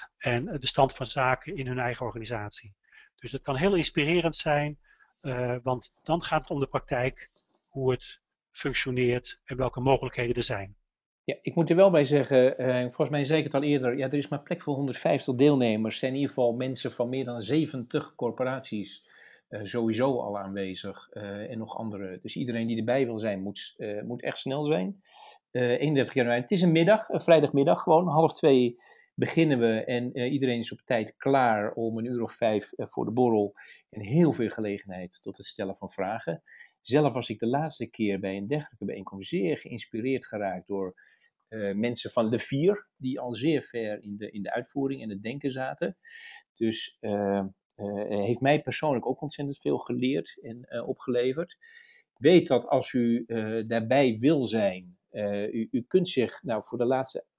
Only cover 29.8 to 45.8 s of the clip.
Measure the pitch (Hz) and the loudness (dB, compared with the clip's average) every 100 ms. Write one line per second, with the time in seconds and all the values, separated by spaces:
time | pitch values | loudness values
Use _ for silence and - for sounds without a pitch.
29.8 | - 123 123 - 123 139 127 120 110 131 | -2 -4 -4 -4 -2 0 0 0 -4 -8
30.8 | - 120 107 - 135 135 127 110 104 - | -2 -2 -2 -4 2 4 4 2 0 -4
31.8 | 113 113 120 123 110 - 113 107 - - | -4 -4 -4 -4 -6 -2 0 0 -2 -8
32.8 | 107 - 113 117 123 110 101 - - - | -8 -4 -2 2 4 4 2 -4 -20 -20
33.8 | _ 110 104 147 165 113 110 - 107 101 | _ -12 0 4 4 4 -2 -4 -6 -6
34.8 | 98 92 90 - 104 - 101 - 98 95 | -8 -12 -12 -14 -14 -12 -12 -8 -8 -8
35.8 | 98 - 95 113 - 82 _ - - _ | -10 -6 -6 -6 -6 -8 _ -20 -20 _
36.8 | - 135 147 120 - 107 113 135 160 - | 0 2 2 0 -6 -4 -2 -2 -2 -6
37.8 | 113 - 107 98 95 98 101 151 147 - | -10 -4 -2 -2 -4 -6 -4 -6 -6 -10
38.8 | 101 - 190 196 196 175 185 135 - 117 | -8 -8 -10 -14 -6 -4 -2 -4 -8 -14
39.8 | - 113 127 131 - 110 98 92 - 98 | -10 -6 -4 -4 -6 -6 -6 -6 -6 -6
40.8 | 92 - _ _ _ _ _ 110 101 101 | -6 -10 _ _ _ _ _ -6 -4 -2
41.8 | 120 120 113 - 110 113 - 139 170 208 | -2 -4 -2 0 2 0 0 0 2 0
42.8 | - _ 127 135 127 110 151 147 - 117 | -4 _ -6 -6 -6 -4 0 0 -2 -6
43.8 | 107 104 104 101 104 104 95 117 123 143 | -6 -6 -10 -10 -10 -8 -6 -6 -6 -4
44.8 | 135 135 117 98 110 139 143 131 131 143 | -4 -4 -8 -8 -8 -6 -6 -6 -8 -6